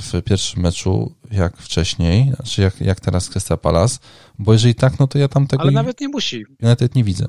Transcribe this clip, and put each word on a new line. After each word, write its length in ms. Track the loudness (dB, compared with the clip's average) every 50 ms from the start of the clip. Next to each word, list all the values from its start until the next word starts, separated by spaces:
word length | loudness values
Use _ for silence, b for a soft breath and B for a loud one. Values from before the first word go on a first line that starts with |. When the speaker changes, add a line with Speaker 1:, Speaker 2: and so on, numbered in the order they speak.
Speaker 1:
w 220 | -6 -6 -6 -4 -2
pierwszym 400 | 0 0 0 -2 -4 -4 -2 0
meczu 520 | 0 -2 -2 -2 -2 0 0 -2 -4 -8 _ -14 -6
jak 260 | -2 0 0 -2 -2
wcześniej, 760 | -6 -12 -6 -4 -2 -2 -2 -2 -2 0 2 4 4 2 2 0
znaczy 260 | -4 -6 -6 -2 0 0
jak, 180 | 0 0 0
jak 200 | -2 -2 -2 -2
teraz 280 | -2 -2 -2 -2 -2 -4
Crystal 300 | -6 -6 -4 -4 -4 -2
Palace, 400 | 0 0 2 2 2 2 0 -4 B B B B B B B B
bo 140 | 2 4 4
jeżeli 220 | 6 6 4 2
tak, 240 | 4 2 2 2 2
no 80 | 0
to 120 | 0 2 0
ja 100 | 0 0
tam 180 | 2 0 0
tego 160 | 0 0 0 2
Speaker 2:
Ale 100 | 2 2
Speaker 1:
i 20 |
Speaker 2:
nawet 260 | 2 0 -2 -4 -6
nie 80 | -6 -6
musi. 360 | -6 -6 -6 -6 -8 -10 -12 -14 _ -2 2
Speaker 1:
United 320 | 2 2 2 2 0 0
nie 100 | 0 0
widzę. 220 | 0 -2 -4 -4